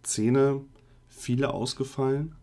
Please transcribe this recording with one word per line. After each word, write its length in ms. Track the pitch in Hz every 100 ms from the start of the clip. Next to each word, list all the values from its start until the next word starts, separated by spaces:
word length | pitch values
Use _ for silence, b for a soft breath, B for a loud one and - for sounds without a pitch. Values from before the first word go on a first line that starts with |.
Zähne, 600 | - - 110 131 139 139 139 - b b b
viele 460 | - - 123 139
ausgefallen. 840 | - 123 - 131 - 135 139 156 151